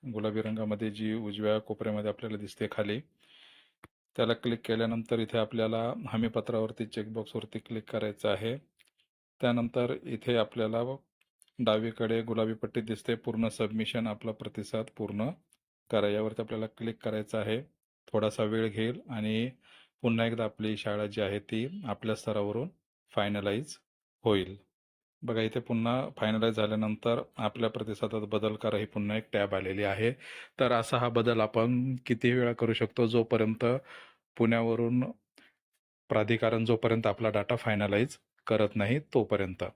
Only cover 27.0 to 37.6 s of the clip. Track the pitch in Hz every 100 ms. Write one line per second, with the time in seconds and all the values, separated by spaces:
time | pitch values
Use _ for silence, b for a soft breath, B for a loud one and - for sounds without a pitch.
27 | 117 117 - - 110 - 113 117 110 104
28 | 107 110 104 107 107 107 110 107 104 -
29 | 101 107 110 107 101 98 92 95 104 98
30 | 113 131 B B B - 131 120 113 127
31 | 120 117 113 113 110 113 113 123 127 127
32 | - 113 120 123 120 117 113 110 110 -
33 | 117 120 113 113 110 110 120 131 B B
34 | B B _ - 113 117 113 113 117 123
35 | 127 - _ _ b b _ _ _ _
36 | _ 110 107 113 113 113 113 113 117 113
37 | 110 98 110 104 101 120